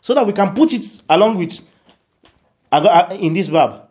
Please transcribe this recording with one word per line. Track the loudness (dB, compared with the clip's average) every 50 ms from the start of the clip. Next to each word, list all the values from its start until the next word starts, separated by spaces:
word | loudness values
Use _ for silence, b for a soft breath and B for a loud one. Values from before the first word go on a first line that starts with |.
So | _ -2 0
that | 0 0
we | -2 0
can | -2 -2 -2 2
put | 0 0 0 0
it | -4 -8 -10 -18 -20 _ _
along | 2 4 4 2 0
with | -2 -6 -6 -8 -14 -16 _ _ _ _ _ _ _ _ _ _ _ _ _ _ _ _ _ _ _ _ _
other, | -2 2 2 4
uh, | 4 4 2 0 -4
in | -6 -4 -2 -2
this | -2 -4 -2
bab. | 0 0 0 0 -2 -10 -20 _